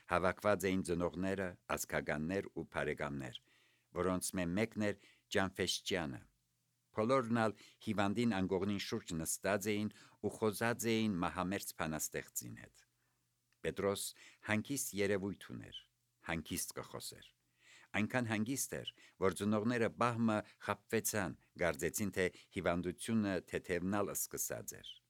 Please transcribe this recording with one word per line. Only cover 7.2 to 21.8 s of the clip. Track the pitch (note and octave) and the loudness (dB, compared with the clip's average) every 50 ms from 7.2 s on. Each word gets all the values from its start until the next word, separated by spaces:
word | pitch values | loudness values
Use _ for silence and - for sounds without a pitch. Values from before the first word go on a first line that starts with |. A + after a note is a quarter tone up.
| A#2+ A2 A#2 A#2 | 4 2 4 4
ալ | A2 A2 G2+ - - - - _ | 4 4 2 -2 -14 -20 -20 _
հիվանդին | - A2+ G#2 G2 G2+ G2+ G2+ A#2 A#2+ A#2 G2+ | -4 -2 2 2 2 2 2 2 2 2 2
անգողնին | F#2+ F#2+ F2 F#2+ F2+ F#2+ G#2 G2+ F#2+ | 2 2 2 2 2 2 0 0 -2
շուրջ | - - A#2+ G#2+ - - F2 | -2 -4 -4 -6 -4 -4 -4
նստած | D#2+ D#2+ - - - - F#2+ G2+ G#2 F#2 A2 | -4 -2 -2 -4 -2 0 0 0 2 2 0
էին | G#2 G#2 G#2+ G2+ - - - - - | 0 0 0 -2 -4 -8 -20 -20 -16
ու | - - G2+ - | -6 -4 -4 -2
խոսած | - A2+ A2 G2 - A#2 A#2 A#2+ G2 G2+ A#2 | 2 0 2 2 2 0 0 0 2 2 2
էին | A2+ A2 A2 G#2+ G2 E2+ | 4 4 4 2 2 2
մահամերձ | F2 E2 D#2 F#2 F2+ F2+ G2 F#2+ - - - | 0 0 0 0 0 0 0 -2 -4 -6 -6
բանաստեղծին | - F2 D#2+ D#2 D2+ - - - D2 - - - - A#2 A#1+ - - | -4 -2 -2 -2 -2 -4 -4 -6 -6 -8 -6 -10 -10 -10 -8 -12 -14
հետ։ | C2 - _ - - _ _ _ _ _ _ _ _ _ _ _ _ _ _ _ - | -16 -20 _ -20 -20 _ _ _ _ _ _ _ _ _ _ _ _ _ _ _ -4
Պետրոս | D#2+ D#2+ - F#2 G2 G2 - - - - - - - - _ | -4 -4 0 0 0 0 0 -4 -8 -10 -14 -20 -20 -20 _
հանգիստ | - - G#2+ G#2+ A2 - C#3 C3 - - | -2 0 0 0 0 -2 -4 -4 -4 -4
երևույթ | F#2 G2 G2+ G2 G#2 F#2+ F#2+ G2+ F#2 - - | 0 0 2 2 2 2 0 -2 -6 -6 -10
ուներ, | - B1 A1 G#1+ G1+ - - - _ _ _ _ _ _ _ - | -12 -12 -12 -12 -12 -16 -18 -20 _ _ _ _ _ _ _ -4
հանգիստ | - E2 E2 D2+ - F#2 - - - - | -4 -2 -2 -2 -4 -4 -4 -4 -4 -6
կխոսեր։ | C2 B1 - - B1 - - - - - - _ _ _ _ _ _ _ - - - - - | -10 -12 -10 -10 -10 -10 -10 -12 -12 -20 -20 _ _ _ _ _ _ _ -20 -20 -20 -18 -4
Այնքան | - G2 G#2+ G#2+ - B2+ A#2+ A2 | 0 0 0 2 0 0 0 0
հանգիստ | A2+ G#2 G#2+ A#2+ C#3 B2 - - - | 0 0 0 0 -2 -4 -2 -4 -4
էր, | C2+ A#1 - - - - - _ - | -6 -6 -8 -12 -14 -20 -18 _ 2
որ | F2+ F#2+ F2 - | 2 2 2 2
ծնողները | G2+ G#2 G#2+ G#2+ G#2 A#2+ B2 A#2 A2+ G2 | 2 2 2 4 4 2 4 4 2 2
բահմը | - - A#2 B2 A#2 A2+ A#2 A2 G#2+ G#2+ - - - | 2 2 2 2 4 4 4 4 4 2 0 -4 -14
խաբվեցան, | _ - G#2 G2+ - _ - A2+ A2 G2 - - G#2+ F#2 D2 C#2 - _ _ | _ -2 -2 -2 -2 _ 0 0 0 0 0 0 0 0 -2 -4 -8 _ _
գարձեցին, | _ - E2+ E2+ D2+ C#2 | _ 0 2 2 2 2